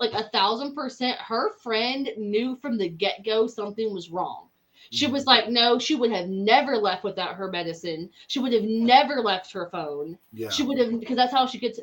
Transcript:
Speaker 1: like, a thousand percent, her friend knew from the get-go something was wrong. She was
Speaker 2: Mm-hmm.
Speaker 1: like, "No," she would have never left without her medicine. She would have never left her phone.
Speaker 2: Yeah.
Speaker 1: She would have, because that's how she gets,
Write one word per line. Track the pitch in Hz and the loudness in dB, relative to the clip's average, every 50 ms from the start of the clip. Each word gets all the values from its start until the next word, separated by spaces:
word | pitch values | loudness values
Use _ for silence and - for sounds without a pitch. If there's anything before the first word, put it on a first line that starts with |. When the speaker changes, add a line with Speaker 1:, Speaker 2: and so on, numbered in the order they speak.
Speaker 1:
like, | 240 220 - | -4 -2 -2
a | 208 220 - | -4 -4 -2
thousand | - 208 196 208 233 240 277 285 277 | 0 2 2 2 2 -2 -4 -6 -6
percent, | 302 277 247 - - 254 254 - - | -6 -6 -8 -4 -4 -2 -2 -2 -4
her | - - 226 240 269 440 - - | -6 -4 -2 -2 -2 -2 -4 -6
friend | - 240 220 220 233 247 262 277 269 233 220 | -4 -2 0 0 0 0 -2 -4 -4 -6 -6
knew | 214 214 202 208 220 240 254 254 | -6 -4 0 0 0 0 -2 -4
from | - - 277 233 | -6 -4 -4 -2
the | 214 190 175 | -2 -2 -2
get-go | 165 165 202 190 - - 196 220 214 220 226 | -2 0 0 -2 -2 -2 -2 0 2 2 2
something | 240 - 220 208 208 208 220 220 214 196 | 0 -2 -6 -8 -6 -4 -4 -4 -4 -4
was | 180 165 160 | -6 -8 -6
wrong. | 165 180 - 143 - - - _ _ _ _ _ _ _ - - | -6 -6 -6 -6 -8 -12 -16 _ _ _ _ _ _ _ -18 -8
She | - - 285 | -4 -2 0
was | 269 262 277 269 | 0 0 2 4
Speaker 2:
Mm-hmm. | 269 | 6
Speaker 1:
like, | 247 226 214 214 | 6 6 4 2
"No," | 240 240 233 240 240 247 | 2 4 4 4 4 2
she | - - 311 | 2 0 0
would | 240 247 233 | 2 2 2
have | 214 185 175 | 0 0 -2
never | 185 190 190 196 214 240 285 277 269 262 | -4 -4 0 4 6 6 6 6 2 0
left | 220 202 190 180 - - | 2 2 0 0 -2 -4
without | 196 - 185 - - 180 | -6 -4 -4 -6 -6 -6
her | 185 190 185 | -8 -6 -6
medicine. | 180 175 170 165 165 - - 170 160 160 175 - - - - | -4 -4 -4 -6 -8 -6 -8 -8 -8 -8 -10 -12 -16 -20 -12
She | - - 277 | -6 -4 -2
would | 247 254 240 | 0 2 2
have | 214 202 | 2 2
never | 220 220 226 226 240 254 277 294 254 285 254 | 0 0 2 6 8 8 8 8 4 0 0
left | 214 202 190 185 - - - | 0 0 -2 -2 -4 -8 -10
her | 196 175 175 | -10 -8 -6
phone. | - 175 156 147 147 147 147 160 175 - _ _ - | -6 -6 -6 -6 -6 -8 -8 -10 -12 -14 _ _ -12
Speaker 2:
Yeah. | 107 113 107 | -10 -6 -4
Speaker 1:
She | - - 269 | -2 -2 0
would | 262 277 | 0 2
have, | 254 233 220 233 226 | 2 2 0 0 -4
because | - - 254 | -4 -2 0
that's | 254 247 247 269 | 2 2 4 4
how | 262 254 | 2 2
she | 254 - | 2 -2
gets, | - 247 226 - - | -4 -6 -6 -6 -8